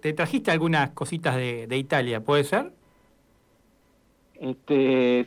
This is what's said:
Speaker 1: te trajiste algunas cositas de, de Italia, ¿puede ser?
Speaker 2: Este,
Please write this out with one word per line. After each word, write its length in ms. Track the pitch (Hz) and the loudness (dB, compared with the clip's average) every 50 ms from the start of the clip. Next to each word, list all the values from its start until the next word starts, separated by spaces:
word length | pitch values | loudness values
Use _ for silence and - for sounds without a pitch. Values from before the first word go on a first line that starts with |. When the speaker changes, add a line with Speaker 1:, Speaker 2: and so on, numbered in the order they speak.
Speaker 1:
te 120 | - 151 151 | -4 -4 -2
trajiste 360 | 156 165 156 - 262 - - | -2 -2 -2 -2 -2 0 0
algunas 400 | 165 160 170 165 160 151 139 135 | 0 2 2 2 2 2 2 0
cositas 440 | - - 131 - 170 160 165 156 127 | -2 -6 -8 -6 -6 -4 -2 -2 -2
de, 320 | 127 127 123 120 117 113 113 | 0 -2 -4 -6 -8 -6 -4
de 100 | 127 135 | -4 -4
Italia, 460 | 135 131 160 139 127 120 117 110 110 | -2 0 0 0 0 0 -2 -4 0
¿puede 200 | - 143 147 139 | 2 2 2 2
ser? 280 | 143 185 220 285 359 - _ _ _ _ _ _ _ _ _ _ _ _ _ _ _ _ _ _ _ _ _ _ _ _ _ _ _ _ _ _ _ _ - | 2 0 -2 -2 -4 -10 _ _ _ _ _ _ _ _ _ _ _ _ _ _ _ _ _ _ _ _ _ _ _ _ _ _ _ _ _ _ _ _ -10
Speaker 2:
Este, 840 | - 131 131 - _ - 147 135 135 131 131 131 127 123 123 123 123 | -8 -8 -8 -8 _ 0 2 2 4 4 4 4 4 4 2 2 0